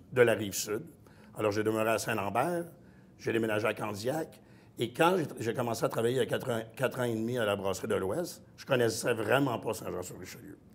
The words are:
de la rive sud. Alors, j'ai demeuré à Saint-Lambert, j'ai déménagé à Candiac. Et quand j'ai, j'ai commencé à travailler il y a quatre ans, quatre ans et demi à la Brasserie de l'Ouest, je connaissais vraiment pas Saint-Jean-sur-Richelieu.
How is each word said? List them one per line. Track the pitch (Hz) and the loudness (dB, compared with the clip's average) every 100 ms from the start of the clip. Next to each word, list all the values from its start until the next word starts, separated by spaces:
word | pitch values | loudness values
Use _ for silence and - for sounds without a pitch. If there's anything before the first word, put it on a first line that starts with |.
| - | 0
de | 123 | 6
la | 117 | 6
rive | 104 104 | 6 0
sud. | - 110 107 113 - - - - - | -4 -4 -4 -6 -18 -20 -20 -14 -2
Alors, | 107 | 0
j'ai | 104 | 2
demeuré | 107 110 110 | 2 2 2
à | 107 | 2
Saint-Lambert, | 117 110 98 104 160 175 170 - - - - - | 0 -2 0 0 0 -2 -6 -12 -20 -20 -20 -8
j'ai | 131 | -2
déménagé | 113 113 107 110 | 0 2 2 0
à | |
Candiac. | 110 110 101 117 156 156 - - - - - | -2 -4 -4 -2 -2 -4 -12 -20 -20 -14 -6
Et | 117 | -2
quand | - 165 185 | 2 4 4
j'ai, | 143 - | -2 -4
j'ai | 113 | -2
commencé | 110 120 113 139 | 0 -2 0 -2
à | |
travailler | 135 117 131 | 0 0 2
il | |
y | |
a | 107 | 0
quatre | 113 127 | -2 -2
ans, | 113 110 - | -4 -4 -4
quatre | 127 127 | -2 0
ans | |
et | 123 | -2
demi | 110 117 123 | 0 0 0
à | 107 | 0
la | 101 | 0
Brasserie | 95 95 113 | 0 -2 0
de | 98 | 0
l'Ouest, | 95 135 175 - - - | 0 -2 -4 -8 -18 -10
je | - | 0
connaissais | 131 117 - 139 | 2 2 2 0
vraiment | 113 104 127 143 110 | 0 4 4 4 0
pas | - | -4
Saint-Jean-sur-Richelieu. | 107 95 90 87 - - - 82 - - | -4 -4 -6 -8 -12 -14 -14 -16 -18 -20